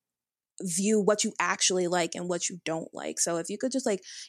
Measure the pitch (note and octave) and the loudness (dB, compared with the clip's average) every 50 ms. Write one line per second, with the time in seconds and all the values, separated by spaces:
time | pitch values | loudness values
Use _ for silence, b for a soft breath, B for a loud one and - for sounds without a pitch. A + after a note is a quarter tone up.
0 | _ _ _ _ _ _ _ _ _ _ _ - - F#3+ E3 E3+ G3 G#3 A3 G#3+ | _ _ _ _ _ _ _ _ _ _ _ -8 -6 -4 -2 0 2 4 4 4
1 | G3 G3 G#3+ G#3 - A3 - - F3 F3 F#3+ G#3 - - F#3+ F#3 F3+ E3+ F3 F3+ | 6 4 4 4 2 0 0 0 0 0 0 2 2 2 4 2 2 2 2 2
2 | E3 E3+ - F3+ F3+ F3 F3+ - - - G3 E3+ - D#3 D#3+ D#3+ - - - - | 2 0 -2 -4 -4 -2 -2 -2 -2 -4 -6 -6 -4 -4 -4 -4 -4 -8 -10 -8
3 | C#2+ D#2 D#2 - - - E3+ E3 E3 - G3+ G#3 - C4 B3 C4+ - A#3 G3+ F#3+ | -8 -6 -2 -2 0 0 0 -2 -2 -4 -4 -2 -2 -2 -2 0 0 0 0 0
4 | B B B B B | B B B B B